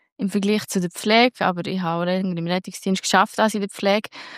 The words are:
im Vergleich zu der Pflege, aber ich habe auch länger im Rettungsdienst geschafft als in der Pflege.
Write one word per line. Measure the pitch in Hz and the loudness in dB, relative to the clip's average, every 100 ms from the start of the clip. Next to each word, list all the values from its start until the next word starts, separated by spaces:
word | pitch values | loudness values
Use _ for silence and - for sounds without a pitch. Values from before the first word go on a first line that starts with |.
| _ - | _ -6
im | 202 | -2
Vergleich | 208 196 214 - | 0 2 0 0
zu | 196 | -2
der | 175 | -2
Pflege, | - 214 226 247 - | -4 2 4 4 2
aber | 196 180 - | -2 0 -4
ich | 185 | -4
habe | 170 170 | -2 -2
auch | 175 | 0
länger | 185 190 170 | 0 -2 -2
im | 165 | -2
Rettungsdienst | 180 190 - 196 190 | -2 -4 -6 -2 -2
geschafft | - 185 208 - | 2 2 2 2
als | 214 | 0
in | 214 | 0
der | 196 | -6
Pflege. | - 202 208 - - - | -2 0 0 -2 -14 -18